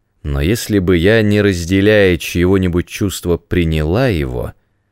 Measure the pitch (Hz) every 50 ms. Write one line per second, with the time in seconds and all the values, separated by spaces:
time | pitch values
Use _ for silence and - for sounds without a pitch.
0 | _ _ _ _ - 73 71 69 71 85 117 113 - - 104 101 90 87 92 87
1 | 87 98 110 113 107 104 104 104 101 101 95 87 85 82 95 95 98 104 107 104
2 | 101 92 87 80 - - - 90 87 90 98 95 92 90 85 87 85 - - -
3 | 107 95 - - - 87 85 - - _ - 90 85 80 80 78 76 78 87 113
4 | 135 127 98 78 69 64 62 60 - - - _ _ _ _ _ _ _